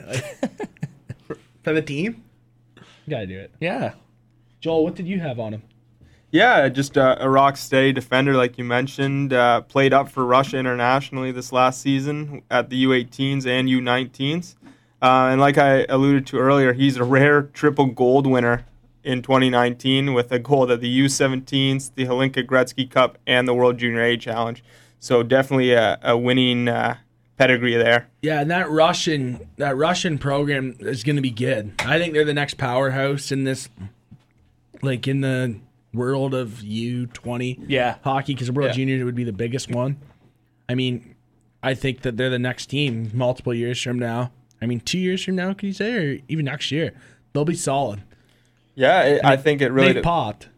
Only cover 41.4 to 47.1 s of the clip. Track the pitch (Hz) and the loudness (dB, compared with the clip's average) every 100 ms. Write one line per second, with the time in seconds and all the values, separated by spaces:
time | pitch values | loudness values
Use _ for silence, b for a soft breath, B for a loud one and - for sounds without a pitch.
41.4 | _ _ 131 131 135 120 131 113 127 127 | _ _ -6 -4 -4 -4 -6 -2 -2 -2
42.4 | 123 - - 139 143 113 110 120 127 127 | -4 -6 -8 -4 -4 -4 -6 -2 -2 -2
43.4 | 127 117 120 120 - 123 117 117 123 _ | -4 -4 -4 -6 -6 -6 -4 -6 -6 _
44.4 | _ - 117 120 - 180 185 185 - 185 | _ -8 -6 -6 -4 -4 -2 -4 -4 -4
45.4 | 185 196 202 190 208 240 147 131 - 156 | -4 -6 -8 -6 -6 -4 -4 -6 -8 -6
46.4 | 135 143 - 143 147 b b | -6 -6 -6 -4 -6 b b